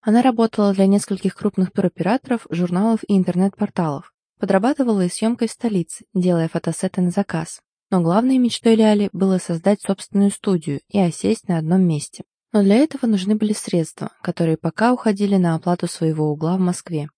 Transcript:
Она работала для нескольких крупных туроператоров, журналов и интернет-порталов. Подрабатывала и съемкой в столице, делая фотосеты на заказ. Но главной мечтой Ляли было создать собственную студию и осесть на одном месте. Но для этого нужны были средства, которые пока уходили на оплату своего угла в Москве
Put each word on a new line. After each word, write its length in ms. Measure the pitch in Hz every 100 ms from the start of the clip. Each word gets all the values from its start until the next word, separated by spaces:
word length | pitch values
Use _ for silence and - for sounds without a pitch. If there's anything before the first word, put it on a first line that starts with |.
Она 200 | - 220
работала 520 | 254 226 226 - 202
для 120 | 196 196
нескольких 500 | 202 - 190 190 -
крупных 360 | 208 - 185
туроператоров, 760 | - 185 - 170 254 - 233 -
журналов 520 | 165 175 180 220 226 -
и 100 | 202
интернет-порталов. 960 | 180 175 196 - 208 - 165 143 - _ _ _
Подрабатывала 680 | 190 190 226 294 254 208 180
и 40 |
съемкой 380 | - 220 240 226
в 40 |
столице, 540 | - 233 196 165 - -
делая 340 | 185 180 170 165
фотосеты 540 | 170 - 165 185 -
на 80 | 180
заказ. 520 | 175 202 165 165 - _ _ _
Но 120 | 190
главной 360 | 165 190 254 262
мечтой 380 | 247 - 233 226
Ляли 340 | 220 208 202
было 280 | 175 190 185
создать 420 | - 165 190 202
собственную 480 | - 196 - 196 202
студию 500 | - - 180 156 139 _
и 120 | 202
осесть 480 | 175 - 196 226 -
на 100 | 170
одном 240 | 156 185
месте. 420 | 180 151 - - - _ _
Но 80 | 208
для 140 | 196 214
этого 320 | 311 277 233
нужны 280 | 208 185 214
были 180 | 214
средства, 580 | 214 - 180 160 - - _
которые 360 | - - 165 160
пока 360 | 165 - 226
уходили 440 | 247 226 202 202 196
на 180 | 175 160
оплату 320 | 175 175 170
своего 440 | - 160 156 151
угла 260 | 151 156 190
в 20 |
Москве 500 | 180 180 - 160 151